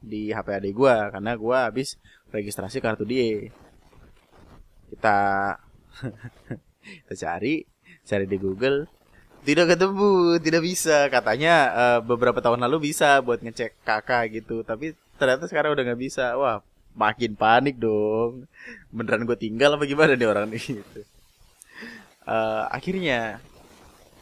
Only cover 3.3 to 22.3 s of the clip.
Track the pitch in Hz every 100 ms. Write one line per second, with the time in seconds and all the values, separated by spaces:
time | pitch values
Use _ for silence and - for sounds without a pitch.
3.3 | 107 110 - - _ _ - - - _
4.3 | _ - - - _ - - 110 101 101
5.3 | 98 98 - _ _ _ - 127 104 123
6.3 | _ - 117 _ _ - 180 - - -
7.3 | 87 113 160 - _ _ _ - 101 95
8.3 | 98 95 95 135 139 160 _ _ _ _
9.3 | _ 143 147 170 170 190 196 208 190 170
10.3 | 170 156 165 170 185 160 147 143 127 123
11.3 | 131 160 165 131 98 123 120 113 120 123
12.3 | 117 123 120 123 160 147 151 151 139 123
13.3 | 117 117 113 113 _ - 107 - 120 113
14.3 | 110 - 113 113 113 156 - _ - 131
15.3 | 131 175 160 151 143 123 120 131 - 123
16.3 | 127 135 104 _ _ _ 113 107 110 117
17.3 | 101 110 120 139 123 113 107 107 110 117
18.3 | 127 - - - - - 113 110 110 117
19.3 | 120 110 110 143 147 143 143 156 127 113
20.3 | 101 110 113 - 110 - 107 - _ _
21.3 | _ _ _ - - 233 226 - _ -